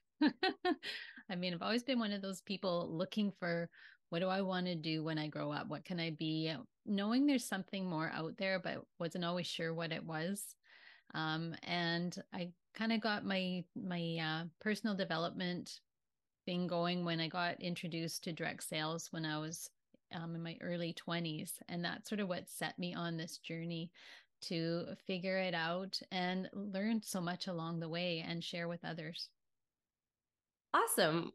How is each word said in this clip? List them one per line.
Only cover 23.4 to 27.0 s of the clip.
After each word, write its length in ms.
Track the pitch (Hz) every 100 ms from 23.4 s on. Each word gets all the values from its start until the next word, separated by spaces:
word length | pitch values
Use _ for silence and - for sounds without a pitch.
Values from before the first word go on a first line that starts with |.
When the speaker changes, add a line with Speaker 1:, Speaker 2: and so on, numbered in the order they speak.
| - 165 165 165 170 - - - - -
Speaker 1:
to 520 | - 170 165 170 - - -
figure 320 | 185 185 190
it 160 | 185
out 480 | 170 160 180 196 - -
and 400 | 185 180 185 190
learned 540 | 202 202 190 214 226